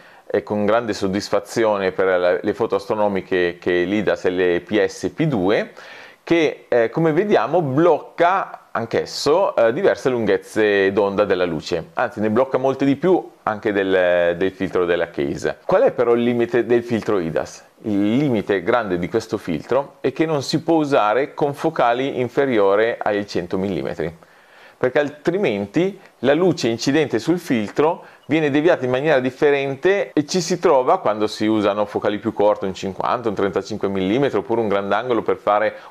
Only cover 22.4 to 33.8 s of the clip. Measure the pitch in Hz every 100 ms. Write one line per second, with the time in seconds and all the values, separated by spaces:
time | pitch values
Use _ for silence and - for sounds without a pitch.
22.4 | 139 117 98 101 110 - 104 104 101 98
23.4 | 87 95 98 82 67 80 80 82 - -
24.4 | _ - - - 127 151 143 - - 180
25.4 | 185 101 101 156 185 202 - _ 123 151
26.4 | 185 147 127 117 - 147 147 113 151 175
27.4 | - 123 101 - 151 180 - - - 156
28.4 | 151 139 160 143 127 127 156 139 131 -
29.4 | 147 143 139 135 180 196 - - 147 185
30.4 | 165 175 185 139 127 185 117 107 104 -
31.4 | 107 110 104 104 104 104 107 104 110 -
32.4 | 104 104 98 92 98 92 62 117 117 101
33.4 | 98 101 - 104